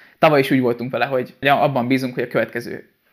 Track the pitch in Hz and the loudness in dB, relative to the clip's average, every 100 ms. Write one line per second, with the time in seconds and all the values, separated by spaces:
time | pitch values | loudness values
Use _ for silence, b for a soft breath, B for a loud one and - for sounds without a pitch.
0 | b _ 160 147 135 135 123 120 123 120 | b _ 4 4 4 2 2 -2 -4 -4
1 | 131 131 127 - 139 139 143 135 120 131 | -2 -2 -4 -2 0 2 2 0 0 0
2 | 131 123 123 135 110 117 107 - - _ | -2 -6 -4 -2 -4 -6 -10 -12 -16 _
3 | _ | _